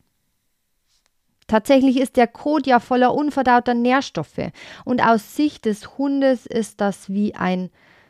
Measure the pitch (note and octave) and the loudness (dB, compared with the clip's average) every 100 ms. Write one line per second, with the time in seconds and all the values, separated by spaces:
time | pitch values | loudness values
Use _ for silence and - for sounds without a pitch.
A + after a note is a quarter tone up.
0 | _ _ _ _ _ _ _ _ _ _ | _ _ _ _ _ _ _ _ _ _
1 | _ _ _ _ - A3 A3 C4+ C4+ B3 | _ _ _ _ -2 -2 4 4 4 2
2 | C4 - A#3 - D4 D4+ C4 A#3+ - B3 | 0 2 0 0 -4 -2 2 0 2 0
3 | B3 - D4+ C4+ B3+ B3 A#3+ A#3+ A#3+ C4 | 2 0 -2 -2 2 2 2 0 0 0
4 | - - - - C3+ - - - - B3 | -2 -8 -10 -8 -10 -10 -20 -14 -6 0
5 | - A3+ - - D4+ - A3 G3+ - - | 2 2 -2 -4 -4 -4 -6 -6 -8 -8
6 | C#4 C#4 C4+ B3 - - G#3 - G3+ F#3 | -4 0 0 0 -4 -6 -6 -4 -4 -4
7 | - G3 G#3 - F#3 F#3 F3+ - _ _ | -8 -4 -4 -4 -4 -4 -6 -12 _ _
8 | _ | _